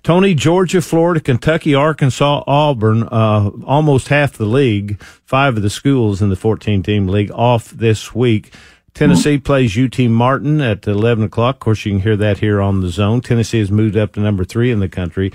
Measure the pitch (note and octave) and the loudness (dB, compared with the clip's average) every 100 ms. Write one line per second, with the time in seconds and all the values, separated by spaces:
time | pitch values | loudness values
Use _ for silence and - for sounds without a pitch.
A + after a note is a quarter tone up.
0 | - F3 G3 D#3 D3+ F3+ F3+ F#3 - E3 | 0 2 2 2 2 2 2 0 0 0
1 | E3+ E3 - A#2+ - E3 E3 C#3 D3+ D3+ | 0 0 0 -2 0 0 0 2 2 0
2 | C#3 - C#3+ C#3+ - C#3+ D3+ B2+ G#2+ A2 | -2 0 0 0 0 2 2 2 0 0
3 | A2+ A2+ A2 G#2+ G2+ - - C#3 D#3 C3+ | 0 0 2 2 0 -4 -2 0 2 2
4 | - D3 C#3+ - G#2+ B2+ C3+ G#2 G2+ G#2 | 2 0 0 -2 -2 0 2 0 -4 -8
5 | - - _ C3 C#3 A2 G#2 - C#3+ C#3 | -12 -20 _ 0 0 0 -2 -2 0 2
6 | G#2+ G2 G#2 F#2+ A2+ G#2 - G2+ F2+ G#2 | 0 0 0 0 -2 -2 -2 -2 0 -2
7 | F#2+ G2+ G2+ - A#2+ A#2 - B2+ A2+ G#2+ | 0 0 -2 -2 0 0 -2 -4 0 0
8 | - A2 B2 G#2+ - - - _ _ - | -4 -2 0 0 -4 -18 -20 _ _ -2
9 | D3+ F3+ D3+ C#3+ - C#3 B2+ F#2+ B2+ - | 2 4 2 0 0 0 0 0 -2 0
10 | B2 A2+ A#2+ C3+ C#3 D3+ B2+ G2 - G#2 | 0 2 2 0 -2 -2 0 -2 -2 0
11 | A2+ A2+ G#2+ - A#2 C#3 - G#2+ G#2+ G2 | 0 0 -2 -2 -2 -2 -2 -2 -2 -2
12 | G#2+ G#2 G#2 G2 G#2+ G2+ G2 G2 F#2 F2 | 0 0 0 0 0 0 0 -2 -2 -2
13 | G2+ A#2+ - A#2 A2 A#2 G2 G#2 A2 G2+ | 0 0 0 -2 0 -2 0 0 0 0
14 | G#2 - G#2 G2 F2+ A#2 B2 A2+ F#2+ F#2+ | -2 -2 -2 -2 -4 -2 -2 -2 -4 -6
15 | F2+ G2 F#2+ | -6 -4 -6